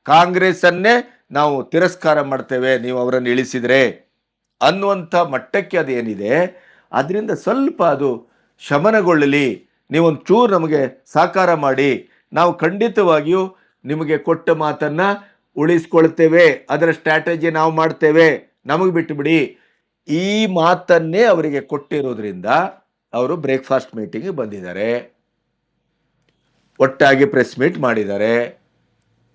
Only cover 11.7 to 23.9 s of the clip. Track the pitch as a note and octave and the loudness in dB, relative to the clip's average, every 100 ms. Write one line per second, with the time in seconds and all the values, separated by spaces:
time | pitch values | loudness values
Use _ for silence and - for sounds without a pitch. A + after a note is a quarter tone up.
11.7 | C3 C#3+ A#2+ - _ _ C#3+ F3 - D#3+ | 0 0 -2 -6 _ _ 0 0 0 -2
12.7 | G3 A3+ A3+ F#3 D#3 D3 F#3 F#3 - _ | -2 -2 0 2 2 2 -2 -2 -8 _
13.7 | _ B2+ D3+ D#3 D3+ D3+ E3 - D#3+ D3+ | _ -8 -6 -2 -2 -2 -2 -2 -2 -2
14.7 | C#3+ D3+ D3+ G3 G3+ - _ _ - D#3 | -4 -4 -2 -2 -2 -10 _ _ -4 0
15.7 | E3+ E3 E3 D#3+ E3 D#3+ E3 E3 C3 - | 0 0 4 4 4 4 6 6 4 -2
16.7 | C#3+ E3 D#3+ - D#3 D#3 E3+ E3 D#3+ D#3+ | -2 0 0 0 0 0 -2 -2 0 0
17.7 | D#3+ D#3+ D#3+ D#3 D#3 D#3+ B2+ - _ - | 0 -2 2 2 6 4 2 -6 _ -4
18.7 | D3+ F#3 E3+ D#3+ D3 C#3+ D#3+ B2+ - _ | -2 0 0 -4 -4 0 0 0 -8 _
19.7 | _ _ _ - D3+ F#3+ G#3+ A3 F#3 E3 | _ _ _ -6 -4 -2 -2 -2 0 2
20.7 | F3 - E3+ D#3+ F3 A#3 F3 D3+ C#3+ C3+ | 0 2 0 2 0 2 2 0 -4 -6
21.7 | D3 C#3+ D3+ C3 A2+ G#2+ F#2 G2 C#3+ F#3+ | -10 -6 -6 -4 -6 -8 -6 -2 0 -2
22.7 | - _ _ _ A#2 B2+ E3+ C#3+ C3 C3 | -8 _ _ _ -4 -4 -4 -4 -4 -2
23.7 | C3+ - | -4 -4